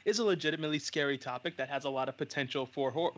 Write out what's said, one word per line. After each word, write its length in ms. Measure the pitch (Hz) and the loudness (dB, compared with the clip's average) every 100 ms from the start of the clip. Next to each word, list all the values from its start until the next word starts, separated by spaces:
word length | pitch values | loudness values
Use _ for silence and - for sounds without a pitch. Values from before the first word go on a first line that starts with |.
| - | 0
is 140 | 214 | 2
a 40 | |
legitimately 560 | 214 170 151 156 156 151 | 4 4 2 0 0 0
scary 380 | - 156 143 135 | -2 0 0 0
topic 400 | 127 123 175 151 | -4 -6 -6 -4
that 100 | 131 | -4
has 160 | 139 | -2
a 60 | 139 | -2
lot 180 | 135 131 | 0 -2
of 80 | - | -2
potential 500 | 143 147 131 139 127 | -4 -2 -2 -2 -2
for 240 | 147 135 | 0 0
hor-, 220 | 139 170 | 2 0